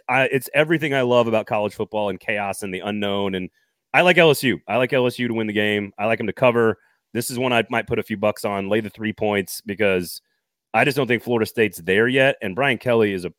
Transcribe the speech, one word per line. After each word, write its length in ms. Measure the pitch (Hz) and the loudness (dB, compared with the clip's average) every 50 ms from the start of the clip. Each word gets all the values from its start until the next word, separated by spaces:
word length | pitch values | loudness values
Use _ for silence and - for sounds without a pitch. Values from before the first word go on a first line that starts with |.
| - - | -4 -2
uh, 200 | 123 131 131 - | 0 0 2 2
it's 200 | 131 135 - - - | 0 -2 -4 0 0
everything 400 | 143 156 156 170 151 160 143 139 | 0 2 2 2 0 0 0 0
I 80 | 135 | 0
love 280 | 127 120 123 120 117 113 | 2 4 4 4 4 4
about 180 | 110 110 104 | 2 0 0
college 280 | - 117 107 104 104 - | 0 -2 -2 -2 -4 -4
football 360 | - 107 - 110 107 104 101 | -6 -8 -6 -4 -2 -2 -2
and 100 | 95 92 | -4 -4
chaos 420 | - - 107 104 101 98 98 - 107 | -4 -4 -4 -2 -2 -4 -6 -6 -8
and 120 | 98 92 | -8 -8
the 60 | 92 | -6
unknown. 540 | 87 104 104 104 101 101 98 101 101 98 95 | -6 -6 -4 -4 -2 -2 -2 -2 -2 -2 -4
And 140 | 92 90 - - _ _ _ _ _ _ _ - | -4 -6 -8 -12 _ _ _ _ _ _ _ 2
I 80 | 143 175 | 4 4
like 160 | 180 175 180 | 6 6 6
L 120 | 165 156 | 6 6
S 120 | 139 - 139 | 4 2 2
U. 180 | 123 95 78 - - | -2 -2 -2 -4 -2
I 80 | 104 | 0
like 160 | 120 127 120 143 | 0 0 0 0
L 140 | 131 123 | 0 0
S 120 | 123 - - | 0 -2 -2
U 100 | 123 117 | -4 -2
to 60 | 113 | -2
win 120 | 113 110 | -2 -2
the 60 | 107 101 | -2 -2
game. 400 | 104 104 104 104 104 101 98 - - | 0 0 0 0 0 -2 -6 -6 -6
I 60 | 101 | -2
like 140 | 113 113 110 | -2 -2 -2
'em 60 | 117 | -2
to 60 | 101 - | -6 -2
cover. 460 | - 131 123 117 120 113 110 101 - _ _ _ _ _ _ - | 2 2 4 4 4 2 2 2 -2 _ _ _ _ _ _ -8
This 160 | 117 - - | -6 -6 -6
is 80 | 127 120 | -4 -4
one 140 | 131 127 123 | -2 0 2
I 120 | 117 107 - | 0 0 0
might 160 | 123 113 104 | -2 -4 -4
put 120 | - 120 110 | -2 -4 -4
a 40 | - | -4
few 140 | - 110 | -4 -4
bucks 280 | 98 107 107 - - - | -2 0 -2 -2 -2 -4
on. 240 | 104 101 98 98 98 | -4 -4 -4 -2 0
Lay 120 | 104 113 | 0 0
the 100 | 110 98 | 0 -4
three 220 | - 110 110 110 104 | -8 -8 -6 -6 -4
points 480 | - 110 104 104 101 92 - - - - | -2 -2 0 0 0 -2 -4 -8 -12 -10
because 580 | 104 98 87 107 98 95 92 87 80 - - - _ _ _ _ _ _ _ _ _ - | -10 -4 0 0 2 2 0 -2 -4 -10 -14 -18 _ _ _ _ _ _ _ _ _ 0
I 100 | 113 127 | 2 2
just 120 | 147 127 | 2 2
don't 100 | 143 131 | 0 0
think 160 | 113 123 107 - | 0 0 -2 0
Florida 240 | 117 120 113 107 | -2 0 0 0
State's 320 | - - 120 110 101 - - | -2 0 0 0 0 -2 -4
there 300 | 82 90 95 104 113 123 | -2 0 2 2 2 2
yet. 280 | 131 135 135 139 - - 110 | 4 2 2 2 2 -2 -6
And 120 | 98 90 | -6 -4
Brian 240 | 110 139 139 123 - | -2 0 0 0 -2
Kelly 340 | - 127 117 113 107 104 98 | 0 0 2 4 2 2 0
is 120 | 90 87 | -2 -6
a, 80 | 82 - | -8 -12